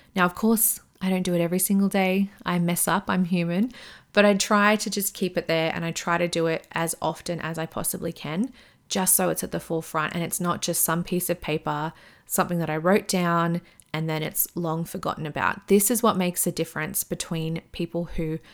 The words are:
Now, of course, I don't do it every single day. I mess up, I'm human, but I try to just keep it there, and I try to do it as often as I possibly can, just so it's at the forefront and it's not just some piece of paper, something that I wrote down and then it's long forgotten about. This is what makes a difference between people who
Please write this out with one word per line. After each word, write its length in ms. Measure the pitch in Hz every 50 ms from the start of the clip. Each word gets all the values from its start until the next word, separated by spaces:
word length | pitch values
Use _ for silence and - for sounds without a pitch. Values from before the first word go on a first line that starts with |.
| - _ -
Now, 80 | 196 180
of 120 | 180 -
course, 440 | - - 220 226 214 - - - - - _ _ -
I 80 | - 190
don't 140 | 190 185 180
do 100 | 180 175
it 80 | 170
every 180 | 170 165 180 185
single 300 | - - 202 196 196 190
day. 400 | 196 196 190 185 185 196 196 196 - - -
I 140 | - 175 175
mess 280 | 170 175 175 - -
up, 220 | - 165 196 - -
I'm 160 | 190 185 185
human, 480 | 165 185 175 170 170 170 185 226 254 - - - - - - - _ -
but 100 | 208 202
I 120 | 208 202
try 420 | 196 - - 220 208 202 208 214
to 120 | 208 - 214
just 240 | 196 202 190 - -
keep 240 | - 196 180 180
it 120 | 175 - -
there, 200 | 165 160 160 160 -
and 80 | 170 165
I 80 | 165
try 260 | 165 - - 180 170
to 120 | 170 175 170
do 180 | - 170 165
it 180 | 165 160 - - -
as 240 | - 165 165 160 - -
often 400 | - 160 165 - - - 170 160
as 160 | - 160 165
I 80 | 160 160
possibly 480 | - - 110 - - - - - 170 165
can, 400 | - - 143 156 175 240 269 - - - - _ _ _
just 280 | - - 202 185 185 -
so 120 | - 185
it's 160 | 175 156 - -
at 80 | 185
the 80 | - 165
forefront 540 | - - 170 165 160 - - 160 151 - -
and 80 | 175 170
it's 160 | 165 - -
not 220 | 175 175 165 -
just 200 | - - 170 -
some 220 | - - 160 170 175
piece 260 | - 180 180 - -
of 120 | 175 -
paper, 500 | - - 156 160 - 156 147 147 151 160 - - - - - _ _
something 340 | - - - 175 180 175 170
that 100 | 165 151
I 80 | 156
wrote 320 | 156 160 180 196 208 208 -
down 500 | - 185 175 170 170 170 170 170 170 175 - - _ _ _ -
and 180 | - 160 160 160
then 140 | 156 156 156
it's 240 | - - - - - -
long 300 | 180 170 160 156 165 170
forgotten 400 | - - 190 - 156 - - 151
about. 420 | 151 147 135 - 90 - - -
This 240 | - 196 208 202 -
is 100 | 247 220
what 160 | - 220 -
makes 300 | 185 180 180 175 - -
a 40 | 190 175
difference 500 | - 165 - - 147 156 160 - - -
between 580 | - 180 170 - - 170 160 160 160 165 160 - - -
people 320 | - 170 170 - 170 175 - -
who 240 | 175 165 156 160 156 - -